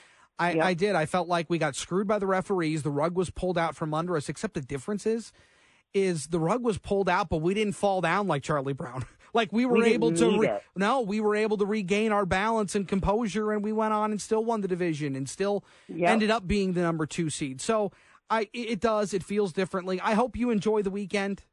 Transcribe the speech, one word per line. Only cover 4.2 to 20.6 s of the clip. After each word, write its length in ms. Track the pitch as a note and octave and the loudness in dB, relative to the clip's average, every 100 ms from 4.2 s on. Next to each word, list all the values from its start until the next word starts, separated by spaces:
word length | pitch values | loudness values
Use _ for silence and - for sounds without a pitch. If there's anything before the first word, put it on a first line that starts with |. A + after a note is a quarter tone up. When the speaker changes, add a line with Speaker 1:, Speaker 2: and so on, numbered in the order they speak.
| D3 | -4
Speaker 1:
except 260 | D3 G#3+ | -6 -6
the 60 | E3+ | -6
difference 460 | B2+ C#3 - G#3 G#3+ | -6 -8 -6 -4 -2
is, 260 | A3+ - - _ _ _ _ _ | -2 -6 -20 _ _ _ _ _
is 340 | G3+ F#3+ E3 D3+ | 0 2 0 -2
the 100 | E3+ | 0
rug 220 | D#3+ B3 | 2 2
was 140 | A#3+ G3 | 0 -2
pulled 300 | - G3 F#3 | -2 0 2
out, 200 | F#3+ G3 | 2 0
but 100 | E3 | 0
we 160 | E3 | 0
didn't 200 | G3+ G#3 | 0 -2
fall 260 | - G3+ F#3+ | 0 0 2
down 260 | E3 F#3+ G3 | 2 2 0
like 160 | D3 | 0
Charlie 300 | - D3+ C3+ | 0 -2 -2
Brown. 320 | C3+ B2 B2+ A2+ | -4 -6 -8 -10
<laughs> 40 | - - | -14 -2
Like, 160 | A#3 G#3+ | 0 2
we 140 | A3 | 2
were 120 | B3+ A#3 | 4 6
Speaker 2:
We 60 | |
didn't 100 | A#3 | 6
Speaker 1:
able 180 | A3 E3 | 4 4
to 180 | E3+ - | 4 6
Speaker 2:
need 80 | G#3+ | 6
Speaker 1:
re-, 80 | B2+ | 4
Speaker 2:
it. 140 | G2+ - F3+ | 0 -6 -2
Speaker 1:
no, 240 | G3+ C4+ | 2 2
we 180 | G3+ G#3+ | 0 0
were 160 | G#3 | 2
able 220 | G#3 A3 G#3 | 2 2 0
to 80 | |
regain 480 | G3+ G#3+ F3+ G3+ A3 | 0 0 0 2 2
our 140 | G3+ F#3 | 2 2
balance 480 | F#3+ A3 A3+ G3 | 0 2 0 0
and 120 | G#3 F#3 | -2 -2
composure, 640 | G3 F#3+ G#3+ A3+ G#3 G#3+ | 0 0 0 0 -2 -2
and 120 | G#3 | -2
we 80 | G#3+ | -2
went 220 | A3 A3 | 0 0
on 160 | G#3+ G#3+ | 0 0
and 100 | G#3 | -4
still 240 | - A3 | -2 0
won 160 | A3+ A3 | 0 -2
the 80 | F#3+ | -2
division 480 | F3 F3 D3 D3 C3+ | -2 -2 -2 -4 -6
and 100 | C3+ | -6
still 380 | - G3+ G3+ - - - | -4 -2 -4 -6 -18 -12
Speaker 2:
Yep. 180 | E3+ F#3 | 0 2
Speaker 1:
ended 200 | A3 G#3+ | 4 2
up 160 | A3+ F3+ | 0 0
being 280 | G#3 F#3+ | 0 0
the 80 | F3+ | 0
number 240 | E3+ D#3+ D#3 | 0 0 -2
two 240 | - D#3+ | -4 -4
seed. 320 | - C#3+ C3 | -4 -6 -4
So 300 | - A3 G3+ - _ - - | -2 0 -2 -6 _ -18 -2
I, 140 | A3 G#3 | -2 -2
it, 200 | A#3+ A3+ | -4 -4
it 80 | G#3+ | -2
does. 340 | A3+ G#3+ G#3 | 0 0 0
It 80 | G3 | -4
feels 300 | - G#3 G3 | -2 -2 -2
differently. 440 | F#3+ F#3 F#3+ F#3 F#3 | -2 -4 -4 -4 -2
I 100 | G3 | 0
hope 240 | G#3+ B3 G#3+ | 2 0 0
you 140 | B3 | 0
enjoy 320 | G#3+ | 0